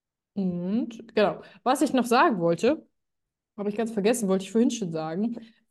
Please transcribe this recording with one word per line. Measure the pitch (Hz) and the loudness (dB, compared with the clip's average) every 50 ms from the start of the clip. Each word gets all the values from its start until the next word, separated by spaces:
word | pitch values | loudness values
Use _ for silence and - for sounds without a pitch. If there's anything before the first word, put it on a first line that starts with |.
| _ _ _ _ _ _ _ | _ _ _ _ _ _ _
Und, | 208 190 180 175 175 175 185 202 233 302 233 - - - - - | -4 -4 -2 -2 -2 -4 -2 -2 -2 -2 -4 -8 -12 -16 -6 0
genau, | - 208 180 156 - - - - - _ | 2 2 2 0 -4 -10 -18 -20 -6 _
was | 233 262 269 311 | 0 0 2 2
ich | 269 - | 2 2
noch | 254 226 | 0 2
sagen | 240 233 247 302 349 240 180 | 2 4 4 4 4 2 2
wollte, | 165 170 170 165 - 233 302 - - _ _ _ _ _ _ _ _ _ _ _ _ _ _ | 2 0 2 2 2 0 0 0 -4 _ _ _ _ _ _ _ _ _ _ _ _ _ _
habe | - 202 208 | -6 -6 -4
ich | 208 | -2
ganz | 226 233 226 226 | -2 -4 -2 -2
vergessen, | 208 185 208 247 247 220 185 | 0 0 2 2 2 0 0
wollte | 190 190 190 | 0 0 0
ich | - - | 0 2
vorhin | 226 233 247 | 2 2 2
schon | 240 - 202 170 160 | 2 -2 -4 -6 -4
sagen, | 156 156 160 165 180 214 240 233 - - - _ _ _ _ | -6 -6 -4 -4 -4 -4 -4 -4 -8 -12 -18 _ _ _ _